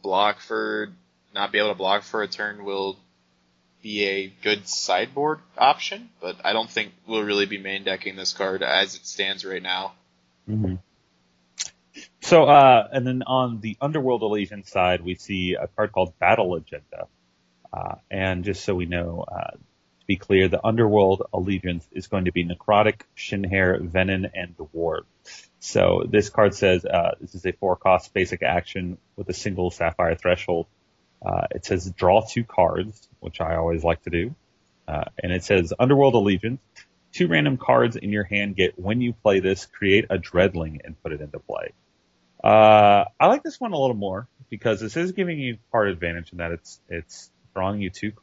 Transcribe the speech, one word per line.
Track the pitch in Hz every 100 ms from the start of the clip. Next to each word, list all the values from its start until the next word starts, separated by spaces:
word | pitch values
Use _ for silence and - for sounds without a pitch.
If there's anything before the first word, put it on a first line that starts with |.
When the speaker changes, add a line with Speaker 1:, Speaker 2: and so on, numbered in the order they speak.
Speaker 1:
block | 98 92 104 104
for, | - 110 107 107 104 92 _ _ _
not | 101 101
be | 104
able | 107
to | 95
block | 95 104
for | - 110
a | 101
turn | - 104 104
will | 101 98 98 95 _ _ _ _ _ _ _ _
be | 107 104 98
a | 98 95 _
good | 107 104 95
sideboard | - - 92 123 135 151 151 _ -
option, | 131 151 - 202 240 _
but | 90 90
I | 95
don't | 110 113
think | 113 104 _ -
we'll | 110
really | 104 101 101
be | 101
main | 95 98
decking | 98 95 98 95
this | 90
card | - 95 95
as | 64 85 98 -
it | -
stands | - 98 95 95
right | 92
now. | 92 92 95 _ _ _ _ _ -
Speaker 2:
Mm-hmm. | 107 95 90 _ _ _ _ _ _ _ - - _ _ - - _
So, | - 170 143
uh, | 143 135 120 -
and | 135 123
then | 127
on | - 131 123 113
the | 110 101
Underworld | 143 156 131 117
Allegiance | 107 107 95 104 -
side, | 95 90 90
we | 85 90
see | - 95 90
a | 85 82
card | - 107
called | 95 90 -
Battle | 90 113 95 85
Agenda. | - 73 _ 50 - _ _ _ _ _ -
Uh, | 92 90 - -
and | 98 95 90
just | 95 92
so | -
we | 90 87
know, | 87 87 85 -
uh, | 90 -
to | - _ _ _ _ -
be | 87
clear, | - 98 92
the | - 113
Underworld | 113 110 104 95 98 -
Allegiance | 98 92 95 90 85 -
is | 92 -
going | 98 90
to |
be | 90 87
Necrotic, | 87 - 104 107 - - -
Shinhair, | - 98 95 95 92 92
Venom, | 85 92 95 95 95
and | 92 87 85
Dwarf. | 78 82 85 80 - _ - - - _
So | - - 50 50 -
this | 107 104
card | - 104
says, | 101 98 90 -
uh, | 90 85 -
this | - 90
is | 92
a |
four | - 95 90
cost | 95 92 -
basic | 98 90 90
action | 69 87 - 95 90 90 _ -
with | -
a |
single | 90 - 92 90
Sapphire | - 85 - 85 82
threshold. | 90 90 - 85 - _ _ _ _ _
Uh, | - 50 50
it | - -
says | 95 90
draw | - 90 104 113
two | 120
cards, | 113 - 87 87 107 - _ _
which | 85 -
I | 82 82
always | 82 82
like | 82 82
to | -
do. | 85 110 156 _ _ _ _ -
Uh, | 76 - -
and | 90
it | 92
says, | - 98 82 -
Underworld | 127 139 139 120
Allegiance, | 101 92 113 131 _ - - _ _
two | - 175
random | 160 147 127
cards | - 127 120 113
in | 101
your | 104
hand | 95 101 101 98
get | 90 -
when | 95 120
you | 120
play | 113 107 98
this, | 95 95 -
create | - 101 101 -
a | 92
Dreadling | 82 87 95 90 80 76
and | - 78
put | 80
it | 76
into | 76 73
play. | - 50 50 _ _ _ _ _ _ -
Uh, | 107 107 107 107 104 101 - -
I | 170
like | 285
this | 330 -
one | 233
a | 165
little | 135 107
more | 98 92 123 _ -
because | 117 117 104
this | 110 143
is | 180
giving | 190 175 156
you | 127 113 _
card | 117 101
advantage | 85 85 85 85
in | 87
that | 82
it's, | 85 - - -
it's | 85 - - - _ _
drawing | - 95 104
you | 95
two | - 107 107